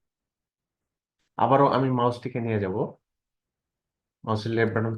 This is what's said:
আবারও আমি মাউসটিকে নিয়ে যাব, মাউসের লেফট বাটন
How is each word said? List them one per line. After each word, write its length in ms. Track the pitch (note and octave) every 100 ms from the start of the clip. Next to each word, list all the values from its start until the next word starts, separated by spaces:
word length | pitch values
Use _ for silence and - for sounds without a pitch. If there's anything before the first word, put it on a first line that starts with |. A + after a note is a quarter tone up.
| _ _ _ _ _ _ _ _ _ _ _ _ _ -
আবারও 300 | A2+ C#3 C#3+
আমি 220 | B2+ C3+
মাউসটিকে 480 | B2+ A#2+ B2 - B2
নিয়ে 180 | A#2 G#2+
যাব, 160 | F#2+ G2+ D#3+ - _ _ _ _ _ _ _ _ _ _ _ _
মাউসের 280 | - G#2+ A2+
লেফট 200 | A2+ A2
বাটন 200 | A2 A2